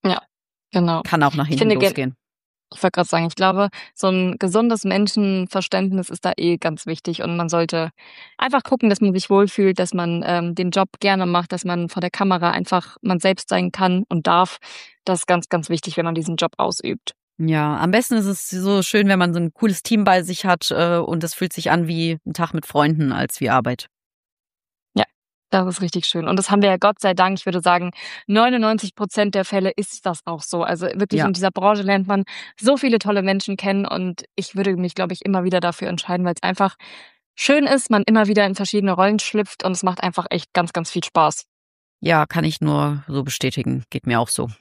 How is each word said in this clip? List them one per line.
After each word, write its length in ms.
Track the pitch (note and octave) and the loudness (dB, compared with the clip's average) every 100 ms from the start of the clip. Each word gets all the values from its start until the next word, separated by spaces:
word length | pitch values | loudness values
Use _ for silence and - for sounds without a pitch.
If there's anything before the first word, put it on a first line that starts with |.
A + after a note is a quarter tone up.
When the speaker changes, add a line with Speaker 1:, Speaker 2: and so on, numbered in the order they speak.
| G3 | 0
Speaker 1:
Ja, 160 | F3+ _ _ _ _ _ | -2 _ _ _ _ _
genau. 300 | F#3 F3 E3 | 0 0 0
Speaker 2:
Kann 200 | - E3 | -2 2
auch 100 | C#3+ D3 | 2 2
nach 100 | D3 | -2
Speaker 1:
Ich 40 | |
Speaker 2:
hinten 100 | B2+ | 2
Speaker 1:
finde 180 | A3 G#3 | 2 4
gen- 100 | G3 | 2
Speaker 2:
losgehen. 260 | - C3 B2+ _ _ _ _ _ | 0 -6 -6 _ _ _ _ _
Speaker 1:
Ich 100 | - | -2
wollt 100 | F#3 | -2
grad 140 | - E3+ | 0 0
sagen, 200 | E3+ E3 | 0 -2
ich 80 | - | 0
glaube, 340 | F#3+ F#3+ G3+ - - - | 0 2 0 -4 -20 -4
so 120 | F#3+ | 0
ein 280 | F#3 F#3 - | 2 0 -2
gesundes 440 | F#3+ G3 A#3 A3 | 0 2 2 0
Menschenverständnis 1300 | G3 F#3+ G#3 - G3+ F#3+ F3+ F#3+ F#3 F#3+ F#3+ F#3+ F3+ | 0 0 0 2 0 0 -2 -4 -2 -2 0 -2 -4
ist 160 | F#3 F3+ | -4 -4
da 80 | - | 0
eh 200 | E3+ E3+ | 0 0
ganz 280 | E3+ D#3 - | -2 -6 -8
wichtig 360 | D#3+ - E3+ | -8 -6 -6
und 140 | - E3+ | -4 -4
man 100 | E3+ | -2
sollte 420 | E3+ E3+ E3+ D#3+ _ - - - _ | 0 0 -2 -6 _ -20 -20 -20 _
einfach 260 | C4 C4+ | 0 0
gucken, 260 | - B3+ A3 | 0 0 2
dass 100 | G3 | 2
man 120 | G#3 | 2
sich 160 | F#3 - | 0 2
wohlfühlt, 500 | G3 G3+ - G3 F#3 | 4 4 2 2 2
dass 140 | F3+ | -2
man, 280 | F3+ E3+ E3+ - | -2 -2 -4 -2
ähm, 280 | F3 E3+ E3+ | -2 -2 -2
den 160 | F3+ | -2
Job 180 | F#3+ G3 - | 0 -2 -2
gerne 260 | G3+ F#3+ F3+ | 0 2 2
macht, 280 | F3 F3 | 0 -2
dass 100 | F3+ F3+ | -6 -4
man 220 | F3 E3+ | -4 -4
vor 120 | - | -4
der 80 | F3 | -6
Kamera 420 | - G3 F#3 E3+ | -2 0 2 2
einfach 460 | - F3+ F#3 - - | 0 0 -2 -2 -8
man 180 | - F3+ | -2 2
selbst 260 | F#3+ F#3+ - | 2 0 -2
sein 220 | F#3 F3+ | 0 0
kann 320 | F3+ F#3 F3+ G#3 | 0 2 2 0
und 180 | F3 D#3+ | -2 2
darf. 300 | E3+ F#3 - - - - _ - | 2 2 -2 -18 -20 -20 _ -4
Das 140 | F3+ | -4
ist 80 | - | 0
ganz, 220 | F3+ - | 0 0
ganz 200 | E3+ D#3+ | -4 -2
wichtig, 260 | E3+ - E3 | -4 -4 -4
wenn 80 | E3+ | -2
man 100 | E3 | -2
diesen 200 | D#3+ E3 | -4 -2
Job 160 | E3 - | -4 -2
ausübt. 560 | - - - - - - _ _ | -4 -2 -6 -6 -8 -16 _ _
Speaker 2:
Ja, 380 | D#3+ D#3 D3+ D3 | 0 0 0 0
am 140 | F3 | 0
besten 240 | G3+ B3 A3+ | 0 2 0
ist 100 | G3 | 0
es 240 | G3 - | -4 -6
so 320 | F#3 F#3+ G3+ | -4 0 0
schön, 260 | F3+ G#3+ G3+ | 2 2 4
wenn 120 | F#3+ | 4
man 140 | F3 | 2
so 60 | E3+ | 0
ein 140 | E3+ | -4
cooles 280 | - A3+ F#3 | 0 0 0
Team 200 | - A3 | 0 2
bei 180 | G3+ F#3 | 4 4
sich 220 | F3 F#3 F#3+ | 2 -4 0
hat, 240 | F3 - | 0 0
äh, 260 | - E3+ E3+ | 0 2 2
und 260 | - E3+ | 0 -4
es 120 | E3 - | -4 -4
fühlt 180 | F3+ | -6
sich 180 | - - | -4 0
an 160 | E3 E3 | 0 0
wie 300 | E3 E3 D#3+ - | -2 -2 -4 -8
ein 80 | |
Tag 200 | D#3 E3+ | -4 -4
mit 120 | E3 - | -4 -4
Freunden 480 | D3 D3 D#3 C#3+ | 2 2 4 0
als 260 | B2+ B2 - | 0 -4 -4
wie 100 | B2+ | 0
Arbeit. 380 | B2+ A#2+ B2 - _ _ _ _ _ _ _ _ _ _ - | 2 0 -6 -10 _ _ _ _ _ _ _ _ _ _ -2
Speaker 1:
Ja, 100 | - _ _ _ _ | -2 _ _ _ _
das 180 | F#3+ F#3 | 0 0
ist 140 | F3+ | -2
richtig 240 | F3+ F3 - | -4 -4 -4
schön. 220 | F3 D#3+ | -4 0
Und 100 | F#3+ | 0
das 120 | G3 | 2
haben 100 | G3+ | 4
wir 80 | G3+ | 4
ja 80 | F#3 | 4
Gott 220 | G3+ G#3+ | 2 2
sei 140 | G3+ | 0
Dank, 240 | F#3 F#3 F#3+ | 2 2 2
ich 60 | - | -4
würde 160 | F3+ | 0
sagen, 300 | E3+ F3 F3 - - - - | 2 2 0 -10 -18 -16 0
neunundneunzig 680 | G#3 A#3+ B3+ A3 A3 G3 - | 4 4 4 2 0 -4 -6
Prozent 400 | G#3 - G#3 G3 | -6 0 0 0
der 100 | F#3+ | -2
Fälle 260 | G3 F#3+ - | 0 -2 -2
ist 300 | G3+ - F#3+ | -8 -6 -6
das 160 | E3 - | -6 -8
auch 160 | D#3+ | -10
so. 220 | - F3 | -6 -4
Also 240 | E3+ E3+ F3+ - | -2 -2 -4 -2
wirklich 240 | G3+ G#3 | -2 0
Speaker 2:
Ja. 80 | D#3 | 0
Speaker 1:
in 60 | |
dieser 180 | F3+ F#3 | 0 -2
Branche 320 | F#3 F#3+ G#3 | 2 2 2
lernt 240 | G3 G3 F#3+ | 2 0 2
man 160 | G3 G3 - - - | 0 0 -8 -18 -2
so 180 | G#3+ C#4 | 2 4
viele 220 | C4+ A3+ | 4 2
tolle 220 | G3 G3+ | 2 0
Menschen 360 | F#3+ G3 - G3 | 2 0 -2 -4
kennen 280 | G3 G3 G3 | 0 0 0
und 380 | - F#3 F3 - - | -2 -4 -8 -12 -10
ich 200 | F#3+ G3 | -8 -2
würde 200 | G3 F3+ | -2 0
mich, 200 | F3+ - | -2 -2
glaub 160 | F3+ | -4
ich, 120 | F#3 - | -4 -2
immer 180 | F#3+ | 0
wieder 160 | F3+ F#3 | 2 0
dafür 280 | F3 E3+ F3 | 0 -4 -6
entscheiden, 360 | F3 - F3+ F3+ | -6 -4 -2 0
weil's 180 | E3+ | 0
einfach 320 | F#3 F#3 G3 - - - - _ _ - | -2 0 0 -2 -20 -20 -20 _ _ -8
schön 300 | - C#4+ C#4 | 2 4 4
ist, 240 | C4+ - | 2 2
man 120 | G#3+ | 2
immer 240 | G3+ A3 G#3 | 4 4 6
wieder 180 | G#3 G3+ | 4 2
in 100 | G3 | 0
verschiedene 380 | F#3+ G#3 G3 | -2 0 0
Rollen 260 | F3+ G3 G#3+ | 2 4 2
schlüpft 440 | - G#3+ G3+ - | 0 -2 -2 -4
und 80 | F#3 | -4
es 100 | F3+ | -2
macht 180 | F#3 F3+ | -2 -2
einfach 220 | F#3 F3 F3 | -4 -4 -4
echt 220 | F3 - | -6 -2
ganz, 200 | - E3+ | -2 -2
ganz 160 | - E3 | -4 -6
viel 140 | F3+ | -6
Spaß. 420 | - E3+ D#3+ - - _ _ _ _ _ | -2 2 2 0 -12 _ _ _ _ _
Speaker 2:
Ja, 240 | D#3+ D#3+ D3+ | 0 2 2
kann 180 | E3+ | 0
ich 180 | D#3+ D3+ | -2 0
nur 420 | D3+ D3 D3 D3 C#3+ | 0 0 0 -4 -6
so 160 | C#3 | -6
bestätigen. 600 | C3+ - C3 C3 B2+ C3 A#2+ | -6 -4 -4 -2 -4 -4 -6
Geht 160 | A#2 - | -8 -2
mir 120 | A#2 | -2
auch 100 | A#2 | 0
so. 200 | - A#2+ A2 | -4 -6 -8